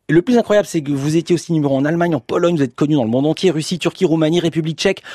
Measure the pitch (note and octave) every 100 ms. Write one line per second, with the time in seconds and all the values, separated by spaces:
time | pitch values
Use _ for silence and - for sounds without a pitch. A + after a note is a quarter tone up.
0 | - D#3 F3+ A#3+ - G#3 - E3 C#3 C#3
1 | C#3+ D#3+ D#3+ F3 - E3 C#3+ C3+ D3 E3+
2 | F3 D3 - F3+ F3 E3+ C3+ - D3 D3+
3 | A2 B2 D3+ D#3 F#3+ D#3 D3+ F3 F3 -
4 | F3+ D#3+ D#3 E3+ E3 D#3+ D#3+ D#3 G3+ F#3+
5 | -